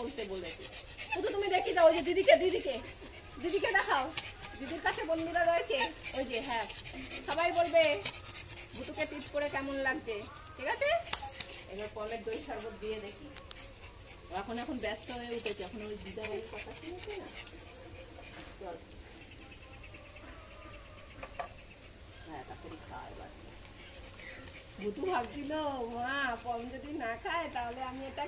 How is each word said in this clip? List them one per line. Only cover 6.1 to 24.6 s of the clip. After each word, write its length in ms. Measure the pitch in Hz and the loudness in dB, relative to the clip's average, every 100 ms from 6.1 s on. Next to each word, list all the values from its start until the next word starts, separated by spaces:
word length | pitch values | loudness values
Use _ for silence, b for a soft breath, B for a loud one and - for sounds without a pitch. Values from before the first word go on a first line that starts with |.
| - | -2
ওই 60 | 262 | 0
যে, 80 | 233 | 0
হ্যাঁ, 260 | 277 233 202 - - 262 - - - | 0 0 0 -4 -8 -8 -6 -6 0
সবাই 220 | 294 349 | 4 6
বলবে 300 | 339 339 330 311 403 - - - - - - - | 6 8 8 8 6 0 -4 -6 -8 -8 -10 -8
ভুতুকে 300 | - 262 311 302 | -8 -6 -2 -2
টিপ 140 | 294 - | -4 -4
করে 140 | 294 285 | 0 0
কেমন 200 | 285 277 277 269 | 0 0 0 2
লাগছে, 280 | 302 - 208 226 - - - | 0 0 -4 -4 -10 -12 -4
ঠিক 120 | 269 | 0
আছে? 140 | 453 571 659 659 - 855 - - - - | 4 6 4 4 -2 -2 -6 -6 -8 -8
এবার 160 | 190 208 | -6 -4
পমের 260 | 214 214 226 | -4 -4 -4
দই 140 | 220 220 - | -2 -4 -4
শরবত 280 | 214 220 208 | -6 -6 -6
দিয়ে 180 | 214 214 | -6 -4
দেখি। 280 | 208 196 294 - - - - - - - - - - | -6 -10 -12 -12 -12 -12 -14 -14 -14 -14 -16 -14 -6
ও 20 | |
এখন, 220 | 185 202 233 | -4 -2 -4
এখন 180 | 240 254 | -2 -2
ব্যস্ত 300 | 208 220 - | -2 -2 -4
হয়ে 260 | 240 240 233 | -6 -4 -4
উঠেছে, 240 | 220 202 185 | -2 -4 -4
এখন 120 | 220 214 | -6 -6
ওই 80 | 208 | -6
দিদাবাড়ির 440 | 190 190 214 208 226 | -6 -4 -2 -4 -4
কথা 180 | - - - | -8 -8 -10
শুনছে 320 | 320 370 427 403 | -8 -8 -6 -8
না। 120 | - - - - - - - - - - - - - - | -8 -8 -10 -10 -12 -12 -12 -12 -12 -12 -12 -12 -12 -10
চল। 160 | 185 165 - - - - - - - - - - - - - - - - - - - - - - - - - - - - - - - - - - - | -10 -10 -12 -14 -14 -14 -14 -14 -14 -14 -14 -14 -14 -14 -14 -14 -12 -12 -14 -14 -12 -12 -14 -14 -14 -10 -8 -4 -6 -8 -14 -14 -16 -14 -14 -12 -10
হ্যাঁ, 180 | 156 - | -8 -8
তাড়াতাড়ি 300 | - - - - | -10 -10 -10 -10
খা 100 | - - | -10 -8
এবার। 180 | - - - - - - - - - - - - - - - | -10 -12 -12 -12 -12 -14 -14 -14 -12 -12 -12 -10 -10 -10 -12